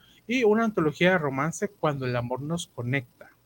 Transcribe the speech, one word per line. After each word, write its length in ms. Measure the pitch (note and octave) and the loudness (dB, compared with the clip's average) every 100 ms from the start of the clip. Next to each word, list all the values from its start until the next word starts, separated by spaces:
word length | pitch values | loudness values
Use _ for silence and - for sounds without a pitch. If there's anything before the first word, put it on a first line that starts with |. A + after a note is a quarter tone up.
| _ _ - | _ _ -4
y 160 | B3+ | 2
una 220 | G#3+ A3 A3+ | 4 4 2
antología 460 | F#3+ D3+ - F3 | 2 0 2 2
de 80 | F3+ | 2
romance, 500 | D3 C3+ D#3+ - G#3 | 0 -2 -4 -4 -6
Cuando 360 | _ D#3 C#3+ B2 | _ -2 -2 -2
el 120 | A#2+ | -2
Amor 240 | A#2+ C3 | -4 -6
Nos 260 | D3 E3+ - | -6 -6 -8
Conecta. 600 | - A#2+ C#3 C3 - - _ | -8 -2 -2 -4 -16 -20 _